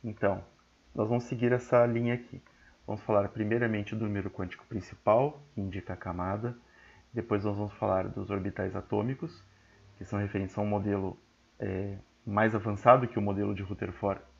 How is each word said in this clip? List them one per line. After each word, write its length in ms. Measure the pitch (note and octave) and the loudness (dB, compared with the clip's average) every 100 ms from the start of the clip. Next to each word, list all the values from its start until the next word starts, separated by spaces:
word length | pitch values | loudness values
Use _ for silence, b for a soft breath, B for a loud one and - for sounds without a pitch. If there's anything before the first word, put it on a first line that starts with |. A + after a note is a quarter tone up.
Então, 400 | A#2 G2+ G2+ F#2+ - _ _ _ _ | -10 0 0 0 -8 _ _ _ _
nós 120 | - G#2+ | -2 2
vamos 140 | A#2+ | 2
seguir 280 | A#2+ A#2+ A#2+ | 0 0 2
essa 320 | B2+ - B2 | 2 4 4
linha 300 | A#2+ A#2 A#2+ | 6 4 0
aqui. 260 | A#2+ A#2+ F2 b b b b - | -2 -4 -18 b b b b -8
Vamos 160 | G#2 | -6
falar 260 | - G#2 G2+ | 2 2 2
primeiramente 680 | - G#2 A#2 A#2+ G#2+ G#2 | -2 0 2 2 0 -2
do 120 | A2 G#2+ | -4 -2
número 240 | G2+ F#2+ | -2 -4
quântico 340 | - F2+ - | -6 -8 -8
principal, 800 | - G#2 - - - A2 C#3+ D3 - | -8 -8 -8 -2 4 4 4 -2 -12
que 80 | - | -6
indica 320 | G2 F#2 - | -6 -6 -8
a 40 | F2+ | -10
camada. 600 | F#2 F2+ F2+ G2+ A#2 A#2+ B B B B B | -6 -4 -4 -2 -4 -8 B B B B B
Depois 320 | A#2+ A2 G#2 | -8 -2 0
nós 100 | G#2+ | 0
vamos 200 | G2+ G#2 | -2 -4
falar 340 | - G#2 F#2+ G2 | -2 0 0 0
dos 220 | G2+ G2 | -6 -4
orbitais 440 | G2+ F#2+ - G2 | -4 -4 -4 -4
atômicos, 720 | G2 - G#2 A2 C3+ E3 - - b b b b - | -4 -2 -2 -2 -4 -8 -12 -20 b b b b -20
que 80 | F#2+ | -8
são 120 | G#2 | -4
referentes 380 | G2+ G2+ G2 - | -2 -2 -4 -4
a 60 | |
um 40 | G#2 | -2
modelo, 540 | G#2 G2 G2 F#2+ - _ _ _ _ | 0 0 -2 -2 -8 _ _ _ _
é, 380 | G2 F#2+ G2+ G2 - _ - | -6 -4 -6 -8 -14 _ -2
mais 280 | G2+ A2 | 2 4
avançado 520 | G#2+ G#2+ G#2 A#2+ C3 A#2+ | 2 -2 4 8 8 6
que 120 | A2+ | 0
o 40 | |
modelo 320 | G2+ G2 G2+ | 0 0 -2
de 80 | G2 | -2
Rutherford 600 | G2 G2+ F#2+ - G2+ G2 - | -6 -6 -6 -4 -4 -4 -8